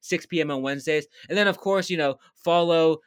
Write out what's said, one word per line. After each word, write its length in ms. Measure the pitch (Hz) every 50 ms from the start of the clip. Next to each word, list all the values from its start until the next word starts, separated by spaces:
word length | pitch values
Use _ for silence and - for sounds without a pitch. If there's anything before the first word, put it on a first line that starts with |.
six 240 | - - 185 160 -
P 160 | - 180 165
M 80 | 156 147
on 140 | 143 135 131
Wednesdays. 420 | 135 139 143 - 160 151 151 147 - _ - -
And 100 | - 165
then, 100 | 202 208
of 120 | 202 185 -
course, 320 | - 196 196 190 180 -
you 60 | 180
know, 180 | 160 151 139 131 - _ _ _
follow 680 | _ - 175 170 175 170 170 165 165 160 160 156 156 -